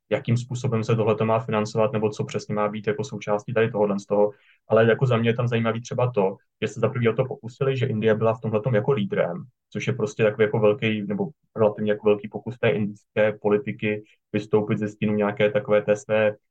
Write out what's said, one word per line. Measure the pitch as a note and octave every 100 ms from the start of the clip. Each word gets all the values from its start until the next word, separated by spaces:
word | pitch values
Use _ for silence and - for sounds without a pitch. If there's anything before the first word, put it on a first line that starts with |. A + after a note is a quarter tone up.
| -
jakým | G#2 - A#2+
způsobem | - A#2+ A#2+ A2+
se | G#2+ A2
tohleto | G#2+ G#2+ A2
má | A2+
financovat, | A#2+ G#2+ G#2+ A2 G#2+
nebo | A2 G#2+
co | -
přesně | G#2 G#2 -
má | G#2 G#2
být | G#2+ G#2+
jako | G#2
součástí | A2 G#2 G#2+ G#2 -
tady | A2 A2+
tohodle | G#2 G#2 G2
z | -
toho. | G2+ G#2 - _ _ -
Ale | A2 A2+
jako | A2 B2+
za | A2+
mě | A#2
je |
tam | A#2+ A#2+
zajímavý | A#2 A2+ A2+
třeba | A#2+ B2 B2
to, | G#2+ F#2+ G2+ _ -
že | A2
se | -
za | G#2+
prvý | A#2+ A#2
o |
to | A2
pokusili, | A#2+ - A#2+ - C3+ C3
že | B2
Indie | G#2+ A2
byla | G#2+ A2
v | A2+
tomhletom | A2+ G#2+ B2+
jako | G#2 A#2+
lídrem, | A#2+ G2 F2 E2+ F2 - _ _
což | G#2 -
je |
prostě | - G#2+ -
takový | G#2+ G#2
jako | G#2+ A2+
velký, | G#2+ G#2 A2+ G#2+
nebo | G2+ G2+ F#2 - _ A2
relativně | G#2+ - G#2+
jako | G#2 G#2+
velký | G#2 G#2+
pokus | G#2+ B2 -
té | A2+
indické | G#2 G#2 G#2 _ A2 G#2+
politiky | G#2 G#2 G#2 G#2 - A2 G#2+ - _ _
vystoupit | G#2+ - G#2+ G#2 G#2
ze | G#2
stínu | - G#2+
nějaké | G#2 G#2 G#2 G#2
takové | G#2 - G#2
té | G#2 G#2
své | - G#2+ G#2+ G#2+ _